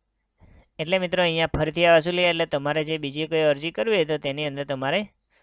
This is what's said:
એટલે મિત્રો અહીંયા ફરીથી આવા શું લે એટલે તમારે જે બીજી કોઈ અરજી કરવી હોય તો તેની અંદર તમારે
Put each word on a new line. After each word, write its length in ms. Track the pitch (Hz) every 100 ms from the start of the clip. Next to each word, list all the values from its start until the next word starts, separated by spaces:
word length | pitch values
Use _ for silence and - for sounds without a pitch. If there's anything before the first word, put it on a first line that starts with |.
| _ _ _ _ - - _ -
એટલે 200 | 160 190
મિત્રો 240 | 180 180
અહીંયા 240 | 175 165 160
ફરીથી 400 | - 156 156 170
આવા 140 | 165
શું 120 | 160
લે 100 | 180
એટલે 240 | 175 165 165
તમારે 380 | 147 143 151
જે 140 | 151 160
બીજી 280 | 143 143 156
કોઈ 120 | 160
અરજી 320 | 156 139 160
કરવી 240 | 170 220
હોય 100 | 208
તો 120 | 156 151
તેની 260 | 143 139
અંદર 200 | 151 139
તમારે 360 | 143 135 135 180 208 _ _ _